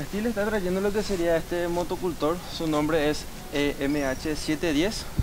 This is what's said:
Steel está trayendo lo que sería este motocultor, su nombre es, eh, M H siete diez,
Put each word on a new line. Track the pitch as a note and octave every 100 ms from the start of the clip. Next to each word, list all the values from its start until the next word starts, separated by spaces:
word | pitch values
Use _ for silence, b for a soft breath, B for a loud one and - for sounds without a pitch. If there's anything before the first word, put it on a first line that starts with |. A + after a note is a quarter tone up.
| D3
Steel | G3 A3+
está | G#3 G#3
trayendo | G#3+ F3+ F#3
lo | G3+
que | G#3
sería | G#3 G3 E3+ E3
este | D#3+ F3 F3
motocultor, | F3 F3 F3+ F3+ D3+ D3 F3 E3 -
su | E3
nombre | D3+ D3+ D#3+ D3
es, | D3 - - -
eh, | D3 C#3+ C#3
M | C#3 D3
H | C#3 C3 D#3+ D3+
siete | - D3+ F3
diez, | C#3+ F#3 A3 - -